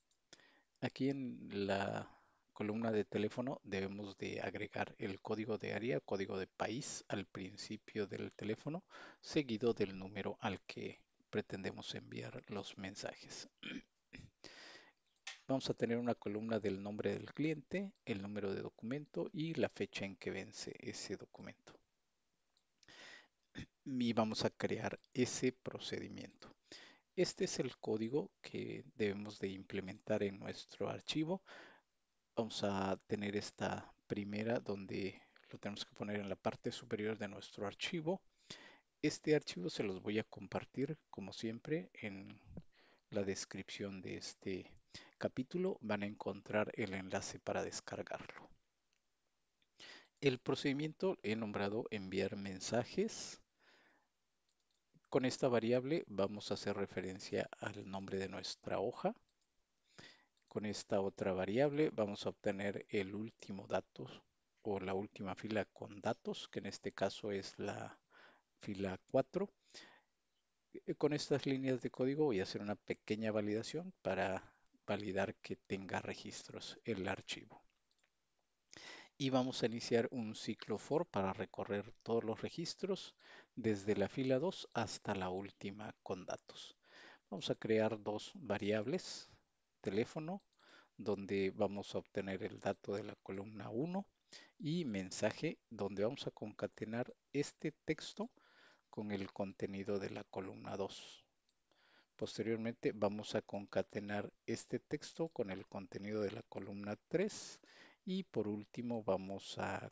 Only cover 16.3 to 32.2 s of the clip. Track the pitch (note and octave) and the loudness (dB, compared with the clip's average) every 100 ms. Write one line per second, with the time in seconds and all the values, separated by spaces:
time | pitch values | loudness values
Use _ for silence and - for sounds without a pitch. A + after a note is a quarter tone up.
16.3 | G#2 A2+ A2+ G2+ F#2+ G2+ G#2 G2+ - G#2+ | -2 2 2 4 0 -2 0 2 2 -2
17.3 | - D3+ D3+ - F#3 G3 - - A#2+ G3+ | 0 0 0 -2 -4 -4 -8 -4 -2 -2
18.3 | G#3 G3 G2 - - A2+ C#3+ D3 F3 - | -2 0 0 -4 -6 -4 -4 -4 -4 -2
19.3 | - D#3+ D3 G2 - G2+ - G2 F#2 - | 0 0 4 4 4 -2 0 -4 -4 -4
20.3 | F#2 G2 - - - A#2+ A2 - - - | -4 -6 -8 -10 -8 -8 -8 -4 -6 -6
21.3 | - - - - - _ _ _ _ _ | -12 -14 -14 -18 -20 _ _ _ _ _
22.3 | _ _ _ _ _ - - - - - | _ _ _ _ _ -20 -18 -16 -18 -20
23.3 | _ _ - - _ D3 B2+ A#2+ A2+ A2 | _ _ -12 -12 _ -2 2 4 6 4
24.3 | A2 A2 - G2 G2+ G2+ - _ - A#2+ | 4 2 2 0 2 0 -4 _ 2 2
25.3 | - B2+ - - - - - C#3 G2+ - | 4 2 2 -8 -6 -4 -4 -4 -8 -12
26.3 | - - - _ - - - _ - - | -14 -20 -20 _ -18 -18 -20 _ 2 2
27.3 | - F#3+ - C3+ - - G#2+ A2+ C#3+ G3 | 2 0 2 0 0 0 2 2 2 -2
28.3 | _ - G#2+ A2 G#2 - - G#2 G2+ G#2 | _ -8 -6 -4 -6 -8 2 2 2 -4
29.3 | G2+ G2 F#2+ F#2+ G2 F#2 G#2 - G#2+ G2+ | -4 -4 -4 -4 -4 -4 -8 0 2 2
30.3 | G2 D#2+ F#2 - - - - - D3+ D#3 | 0 -8 -8 -10 -4 -2 -2 -2 0 2
31.3 | F#3+ - - - - _ _ _ _ | 0 -4 -16 -16 -20 _ _ _ _